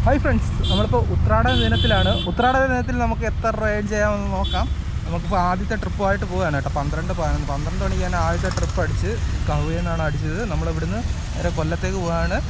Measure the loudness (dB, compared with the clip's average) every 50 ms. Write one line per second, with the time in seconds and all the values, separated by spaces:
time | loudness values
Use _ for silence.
0 | 4 4 4 4 2 2 2 2 2 0 -2 0 0 0 2 2 2 2 2 0
1 | 2 2 2 2 4 4 4 4 4 4 2 2 2 2 2 2 2 4 4 4
2 | 4 2 2 0 -2 -2 0 2 2 2 4 2 2 2 0 0 0 -2 0 0
3 | 0 0 0 0 -2 -2 -2 -2 -2 -2 -2 0 0 0 0 0 -2 -2 0 0
4 | 2 2 0 0 -2 -2 -2 0 0 0 0 0 0 0 -2 -4 -4 -4 -6 -4
5 | -4 -4 -4 -4 -2 0 0 2 2 2 0 0 -2 -2 -2 -2 -2 -4 -2 0
6 | 2 2 2 0 0 -2 -2 0 0 0 0 0 -2 -2 -2 -2 -2 -2 -2 -2
7 | -2 -2 -2 -2 0 0 0 0 -2 -2 -2 -2 -2 -2 -2 -2 0 0 0 0
8 | 0 0 0 2 2 2 0 0 0 -2 -2 -2 -2 -2 0 -2 0 0 0 0
9 | 0 -2 -2 -2 -2 -2 -2 -2 0 0 0 0 0 0 -2 -2 0 -2 0 0
10 | 0 0 0 0 -2 -2 -2 -2 -2 -2 -2 -2 -2 -2 -2 -2 -2 -2 -2 -2
11 | -2 -2 -4 -4 -4 -6 -4 -2 -2 -2 0 0 -2 -2 -2 -2 -2 -2 -2 -2
12 | -2 0 0 0 0 0 0 0 -2 -2